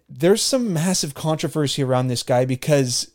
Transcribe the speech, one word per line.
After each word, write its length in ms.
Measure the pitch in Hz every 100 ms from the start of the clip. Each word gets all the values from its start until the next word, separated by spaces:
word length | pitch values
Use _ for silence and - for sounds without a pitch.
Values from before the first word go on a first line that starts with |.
| -
there's 340 | 131 170 220
some 300 | - 262 233
massive 420 | 165 180 175 160
controversy 720 | - 156 156 160 156 143 -
around 240 | 131 127 127
this 160 | 120
guy 220 | - 123 131
because 680 | 131 - 143 131 120 -